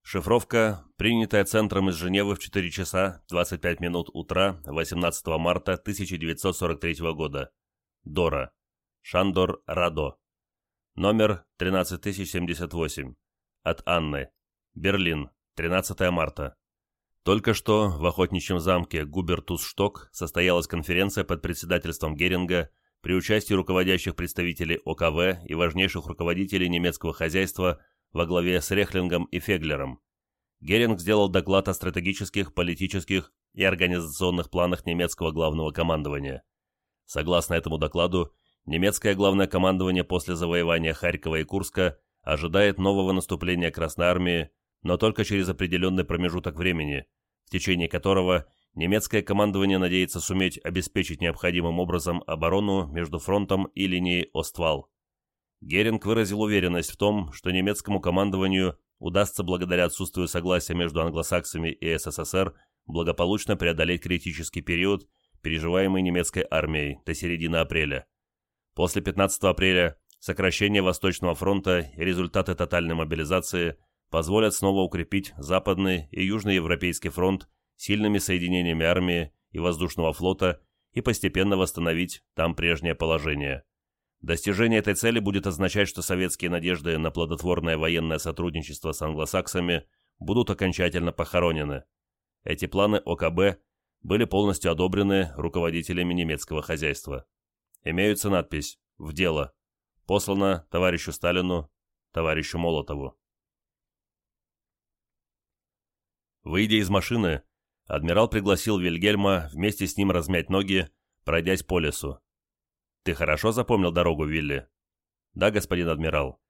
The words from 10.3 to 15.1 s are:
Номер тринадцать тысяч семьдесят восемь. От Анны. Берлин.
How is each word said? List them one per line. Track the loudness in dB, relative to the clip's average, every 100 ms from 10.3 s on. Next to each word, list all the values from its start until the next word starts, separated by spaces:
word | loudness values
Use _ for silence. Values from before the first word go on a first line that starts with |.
| _ _ _ _ _ _
Номер | 0 2 4 4 2 _ _
тринадцать | 0 0 0 -4
тысяч | -6 -6 -6
семьдесят | -4 -4 -4 -6
восемь. | -4 -4 -4 -12 -14 _ _ _ _
От | -6 -4
Анны. | 0 0 0 -4 -8 _ _ _ _
Берлин. | -4 0 2 0